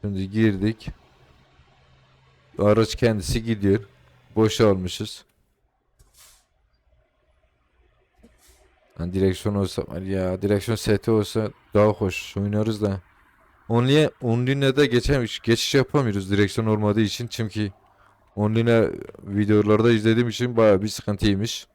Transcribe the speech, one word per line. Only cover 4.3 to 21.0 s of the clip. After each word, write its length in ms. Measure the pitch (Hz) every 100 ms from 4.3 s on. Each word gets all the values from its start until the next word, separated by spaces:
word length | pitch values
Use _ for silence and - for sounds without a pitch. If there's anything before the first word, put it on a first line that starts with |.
| -
Boşa 340 | 110 - 110
almışız. 560 | 95 90 - 107 - _ _ _ _ _ _ _ _ _ _ - _ _ _ _ _ _ _ _ _ _ _ _ _ _ _ _ _ _ _ _ _ _ _ _ _ _ -
Yani 140 | 85
direksiyon 420 | 95 95 90 110 101
olsa 260 | 95 - -
var 140 | 82
ya, 400 | 95 95 92 95
direksiyon 340 | 98 101 104 110
seti 360 | - 104 -
olsa 400 | 110 101 113 107 - _
daha 140 | 104 107
hoş 500 | 104 98 - - -
oynarız 440 | 101 104 107 107
da. 200 | 104 95 - _ _ _ _ _ _
Only, 400 | 113 127 143 151 -
Only'ne 540 | 123 117 123 139 139 131
de 100 | 143
geçem-, 400 | 120 - 143 117 -
geçiş 320 | - 117 - 139
yapamıyoruz 560 | 127 151 127 98 95
direksiyon 360 | 98 104 - 113
olmadığı 340 | 107 104 104
için. 260 | 107 - 120
Çünkü 440 | - 110 107 104 - _ _ _ _ _ -
Only'ne 540 | 104 110 117 117 107 - - -
videolarda 680 | - 101 104 104 104 107 113
izlediğim 380 | 117 107 113 120
için 280 | 104 123 113
bayağı 240 | 110 98
bir 60 | 104
sıkıntıymış. 800 | -